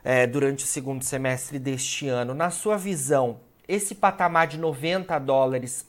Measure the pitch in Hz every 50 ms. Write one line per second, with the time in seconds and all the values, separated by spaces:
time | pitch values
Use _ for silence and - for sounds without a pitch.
0 | - 131 127 127 123 123 120 143 139 135 139 139 - - - 151 131 131 135 131
1 | 131 - - 135 131 131 127 127 - - 143 139 127 139 135 127 - - - -
2 | 147 139 127 123 120 120 131 147 165 175 170 - - 214 214 202 180 202 190 156
3 | 135 131 147 139 127 120 113 - - _ _ _ _ - 175 202 202 - 214 -
4 | - 196 185 - 190 175 165 165 165 156 143 156 165 160 147 131 139 165 180 190
5 | 185 185 175 147 135 135 135 135 135 131 131 127 123 120 - - -